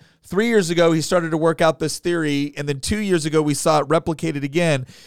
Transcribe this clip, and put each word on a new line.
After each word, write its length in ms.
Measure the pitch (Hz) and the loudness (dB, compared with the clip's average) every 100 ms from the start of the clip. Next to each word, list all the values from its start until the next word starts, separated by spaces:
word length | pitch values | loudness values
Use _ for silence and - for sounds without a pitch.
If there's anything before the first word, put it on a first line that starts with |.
| _ _ - | _ _ -4
three 220 | 180 233 | 0 2
years 220 | 220 165 | 2 2
ago, 220 | 170 165 | 2 4
he 100 | 160 | 2
started 300 | - 180 165 | 0 -2 0
to 60 | 160 | 0
work 240 | 165 160 | 0 2
out 180 | 160 160 | 0 0
this 200 | 156 - | -6 -4
theory. 540 | 175 170 156 143 143 147 | -4 -2 -2 -2 -4 -6
And 100 | 147 | -6
then 140 | 139 | -6
two 160 | - 214 | -4 -4
years 280 | 202 175 156 | 0 -2 0
ago, 160 | 156 | 0
we 120 | 151 | 0
saw 260 | 143 165 156 | 0 2 2
it 80 | 143 | 2
replicated 560 | 165 170 156 165 143 | 0 -2 -4 -6 -4
again. 420 | 143 156 170 139 127 - | -4 0 0 0 -4 -16